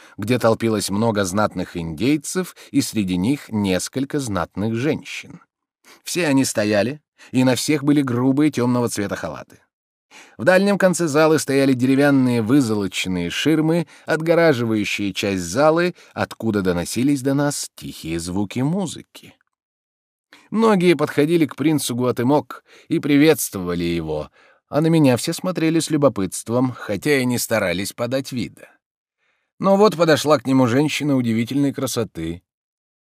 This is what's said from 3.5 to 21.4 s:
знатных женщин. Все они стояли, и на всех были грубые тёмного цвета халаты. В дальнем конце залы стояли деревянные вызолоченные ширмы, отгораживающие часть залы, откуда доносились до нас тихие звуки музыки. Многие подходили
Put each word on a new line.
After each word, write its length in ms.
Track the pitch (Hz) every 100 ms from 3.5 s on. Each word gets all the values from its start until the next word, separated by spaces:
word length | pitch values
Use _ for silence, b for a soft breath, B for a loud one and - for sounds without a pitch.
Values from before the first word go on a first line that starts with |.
| 107 101 90 - 127 135 147
знатных 560 | 127 95 82 - 110 113
женщин. 640 | 147 127 - - 139 - _ _ _ _ _ b
Все 240 | - 170 160
они 180 | 135 127
стояли, 560 | - 104 104 110 151 _ _ B
и 120 | 127
на 120 | 127 120
всех 280 | - 151
были 180 | 143 147
грубые 500 | 139 120 131 135 151
тёмного 380 | 135 123 123 117
цвета 260 | - 101 95
халаты. 440 | 85 65 - - _ _ _ _ _ B B B
В 60 |
дальнем 340 | 131 185 202 202
конце 300 | 185 170 170
залы 300 | 139 156 151
стояли 360 | - 139 135
деревянные 680 | 123 131 135 143 139 127 120
вызолоченные 880 | 107 143 117 107 95 - 92 90 87
ширмы, 580 | - 143 156 156 170 - B B
отгораживающие 1080 | 160 160 165 165 120 117 110 98 - 101
часть 300 | - 104 95
залы, 520 | 85 104 156 165 180 - b
откуда 480 | 107 98 - 113 104
доносились 600 | 92 87 82 110 139 143
до 120 | 131
нас 360 | 139 143 - - -
тихие 440 | - - 80 82
звуки 400 | 85 90 107 120
музыки. 760 | 139 185 170 - - - - _ _ _ _ _ _ _ _ _ _ b b
Многие 460 | 208 226 196 175 147
подходили 500 | 151 - 151 175